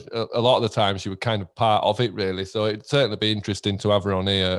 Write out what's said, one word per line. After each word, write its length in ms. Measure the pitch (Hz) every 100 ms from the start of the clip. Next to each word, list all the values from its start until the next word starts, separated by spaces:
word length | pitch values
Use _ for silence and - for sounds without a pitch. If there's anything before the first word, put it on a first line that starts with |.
| -
a, 140 | 113 -
a 80 | 120
lot 160 | 120 113
of 60 |
the 60 | 113
time 280 | - 101 98
she 120 | 101
was 100 | 92
kind 220 | 120 107
of 100 | 90
part 300 | - 113 107
of 160 | 101 104
it, 100 | 120 98
really. 300 | 95 92 98
So 200 | 110 107
it'd 200 | 107 -
certainly 300 | 143 117 104
be 140 | 107
interesting 460 | 104 107 98 104 98
to 100 | 104
have 120 | 104 98
her 80 |
on 120 | 92 95
here. 320 | 98 92